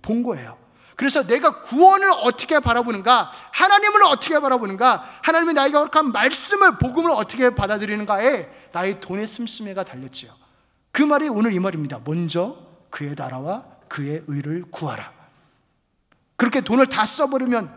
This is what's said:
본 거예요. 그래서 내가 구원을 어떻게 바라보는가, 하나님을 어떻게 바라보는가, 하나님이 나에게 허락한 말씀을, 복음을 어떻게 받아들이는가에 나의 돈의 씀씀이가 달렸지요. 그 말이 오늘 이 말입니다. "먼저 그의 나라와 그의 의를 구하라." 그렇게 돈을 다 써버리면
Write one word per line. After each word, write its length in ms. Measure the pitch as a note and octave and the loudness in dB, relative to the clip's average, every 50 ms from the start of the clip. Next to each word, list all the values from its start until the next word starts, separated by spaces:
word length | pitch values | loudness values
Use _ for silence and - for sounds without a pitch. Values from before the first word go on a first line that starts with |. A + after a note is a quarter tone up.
| - | -4
본 220 | - A3 A#3 A#3+ | -4 -2 -2 -2
거예요. 340 | B3 G3+ C#3 B2 A#2 - _ _ _ _ _ _ _ - | -4 -4 -6 -8 -16 -18 _ _ _ _ _ _ _ -10
그래서 280 | - B3 C#4 - D4+ C4 | -4 -2 0 0 0 2
내가 340 | F3 A#3 C#4 C4 D#4+ - - | 2 0 4 4 2 0 0
구원을 480 | - - A#3 C4+ F4 F#4+ F#4+ G4 G4 G4 | -12 -6 2 8 8 8 8 8 4 2
어떻게 480 | F4 - - A#3+ A#3 - - - D#4+ D4 | 2 4 2 -2 0 -2 -4 0 0 0
바라보는가, 720 | C4 A#3+ A#3 A#3+ A#3+ A#3+ A3+ G3 F#3 A3+ B3+ A#3 G3 - - - - - - | 2 2 0 0 0 -2 -4 -4 2 4 4 4 2 -2 -8 -20 -20 -12 -2
하나님을 500 | - F4 G4 G4+ G4+ G#4 G#4 G#4 G#4+ G#4 | 0 4 4 4 4 4 4 4 6 6
어떻게 360 | F4 C#4+ - - - E4 D4 | 6 4 2 -2 0 0 0
바라보는가, 640 | D4 C#4 C4 B3 A3+ G3+ G3 F#3+ A#3 B3+ A3+ F3+ - - - - - | 2 2 0 0 -2 -4 -4 2 2 2 2 2 -2 -12 -20 -4 -2
하나님이 300 | - D#4+ E4 E4+ E4+ E4 | 0 2 2 2 2 2
나에게 240 | D4 C4+ C#4 D4 | 2 2 2 2
허락한 340 | D4 D4 - - D#4 D#4 C#4 | 2 0 2 2 0 2 2
말씀을, 680 | G#3+ G#3 G#3+ C4+ D#4+ - - - G4+ G4 G4 F#4 - - | 0 0 0 2 2 0 -2 -2 2 4 4 4 4 4
복음을 320 | - B3+ B3 D#4 E4 E4+ | -2 -2 0 0 2 2
어떻게 440 | D4+ A3 G#3+ - - A3+ C4 B3 A#3+ | 2 0 -2 -6 -2 2 2 2 2
받아들이는가에 960 | - G3+ G3 G#3+ G#3 G#3 G3+ G#3 G#3 G#3 G#3 G#3 G3 A3 B3+ C#4+ G#3+ - - - - - _ - | 0 -2 -2 -2 -4 -4 -4 -4 -6 -2 -2 -2 2 2 2 0 0 -6 -10 -18 -20 -20 _ -8
나의 280 | F3 F3+ G3 G3 D#3 | -4 -4 -4 -4 -6
돈의 260 | - - F3+ G3 G#3+ A3 | -10 -10 -8 -8 -6 -8
씀씀이가 560 | - - A#3+ A3 - - A3 G3+ F#3+ F#3+ F#3 | -8 -10 -10 -10 -10 -12 -12 -10 -8 -8 -8
달렸지요. 480 | - - B2+ C3+ B2+ - - - - - _ _ _ _ _ _ _ _ _ _ _ | -8 -10 -16 -16 -14 -14 -16 -16 -18 -20 _ _ _ _ _ _ _ _ _ _ _
그 120 | _ - C#4+ | _ 0 2
말이 260 | D4 D4 C#4+ D4+ D4+ | 2 2 0 0 0
오늘 240 | A#3+ G#3 A3 A#3 G3+ | 0 0 0 0 0
이 80 | F3+ | 0
말입니다. 400 | F#3 G3 F3 D#3+ D3+ C#3 C3 A#2 A#2 | -2 -2 -4 -4 -8 -8 -8 -10 -8
"먼저 520 | C#3+ D#3 E3+ F3 E3 D3 E3+ F3+ A3+ D4+ - - - - _ _ _ | -6 -4 -4 -4 -2 -2 -4 -4 -4 -6 -12 -20 -20 -20 _ _ _
그의 240 | - - D3 C#3+ D3 | -14 -12 -10 -10 -10
나라와 500 | D3 C#3 C3+ B2+ B2+ C3+ D#3 G3 B3 - - - _ _ _ | -10 -10 -10 -10 -10 -8 -8 -8 -8 -10 -16 -20 _ _ _
그의 360 | - - C#3+ C#3+ D3+ E3 D#3+ | -10 -8 -8 -6 -8 -8 -8
의를 380 | - C#3+ C#3+ C#3 D3 D#3 F3 F3 - | -8 -8 -8 -6 -6 -8 -8 -8 -12
구하라." 420 | - - E3 C#3+ A#2+ - - - - _ _ _ _ _ _ _ _ _ _ _ _ _ _ _ _ _ _ _ _ _ _ _ _ | -12 -10 -8 -8 -8 -10 -14 -16 -20 _ _ _ _ _ _ _ _ _ _ _ _ _ _ _ _ _ _ _ _ _ _ _ _
그렇게 240 | _ - A#3+ - C#4 F#3+ | _ -2 0 0 -2 -2
돈을 240 | - A3 B3 C4+ | 0 2 2 2
다 180 | C4 - - C4 | 2 2 -2 -2
써버리면 680 | G#3 - - D4+ - C4+ C4+ B3+ A#3+ B3 A#3 G3+ C#3 - | -2 0 -2 -2 0 0 -2 -2 0 -2 -2 -4 -6 -14